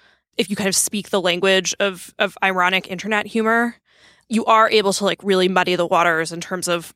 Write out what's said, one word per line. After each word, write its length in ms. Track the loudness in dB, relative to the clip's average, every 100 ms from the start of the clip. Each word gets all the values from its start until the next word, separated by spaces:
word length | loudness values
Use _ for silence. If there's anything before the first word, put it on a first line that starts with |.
| _ _ _ -6
if 120 | -4
you 60 | -2
kind 140 | -2
of 60 | -2
speak 340 | -2 -4 -4
the 100 | -2
language 540 | 0 0 2 2 0 -2
of, 340 | -4 -4 -14 -4
of 180 | -4 -2
ironic 440 | -2 2 0 0 -4
internet 360 | -10 -4 -4 -2
humor, 500 | -2 0 0 0 -6 _ _ -20 _ _
you 160 | -4 2
are 240 | 4 6
able 240 | 4 2
to, 100 | 0
like, 160 | 0 -2
really 260 | 0 2 2
muddy 260 | 2 0 0
the 100 | 2
waters 440 | 2 2 0 -2
in 80 | -8
terms 300 | -8 -6 -2
of 240 | -4 -4